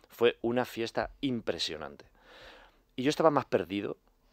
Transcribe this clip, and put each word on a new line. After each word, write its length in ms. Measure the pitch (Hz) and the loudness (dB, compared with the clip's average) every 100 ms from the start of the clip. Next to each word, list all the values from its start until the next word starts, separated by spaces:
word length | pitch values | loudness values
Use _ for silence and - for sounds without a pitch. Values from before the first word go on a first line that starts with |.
| _ | _
Fue 300 | - 117 - | 2 2 4
una 240 | 117 123 | -2 0
fiesta 460 | 120 - 113 - 107 - | -2 -4 -4 -4 -6 -4
impresionante. 880 | 139 120 - 85 - 78 73 71 - _ - - - - - _ _ - | -4 -4 -4 -4 -4 -6 -10 -14 -20 _ -20 -20 -20 -20 -20 _ _ -2
Y 60 | |
yo 60 | 131 | 0
estaba 200 | 156 160 | 4 4
más 140 | 143 | 4
perdido 540 | - 113 85 101 98 - _ _ _ | 2 -2 0 -4 -6 -10 _ _ _